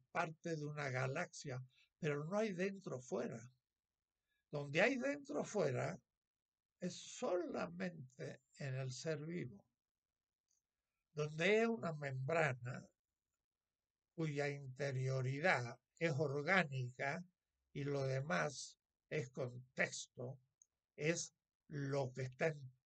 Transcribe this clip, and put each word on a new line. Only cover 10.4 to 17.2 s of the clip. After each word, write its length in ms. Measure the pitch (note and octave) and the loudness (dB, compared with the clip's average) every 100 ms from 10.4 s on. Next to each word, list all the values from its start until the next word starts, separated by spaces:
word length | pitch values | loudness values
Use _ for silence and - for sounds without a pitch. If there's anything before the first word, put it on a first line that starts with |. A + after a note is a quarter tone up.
| _ _ _ _ _ _ _ | _ _ _ _ _ _ _
Donde 460 | D3+ D3+ D#3 F3 G#3+ | -4 -2 2 4 6
hay 60 | A3+ | 6
una 280 | A3+ F#3+ | 2 -2
membrana 960 | D#3 C#3+ C3+ C3 E3 D#3 B2+ A#2+ - - _ _ _ _ _ _ _ _ _ _ _ _ - | -2 -4 -2 0 4 4 2 -6 -8 -10 _ _ _ _ _ _ _ _ _ _ _ _ -4
cuya 300 | D#3+ C#3+ C#3+ | -2 2 0
interioridad 1300 | C#3+ C#3 B2+ C#3 C3 C3 C3 B2+ C#3 F3 D3 A#2+ - _ _ | -2 -8 -2 0 2 2 2 0 2 4 4 2 -8 _ _
es 140 | E3 C#3+ | 2 4
orgánica 1040 | D3+ C#3+ D3 F#3+ D#3+ C3 B2 - C#3 E3 | 2 2 4 4 4 0 -4 -2 -2 -2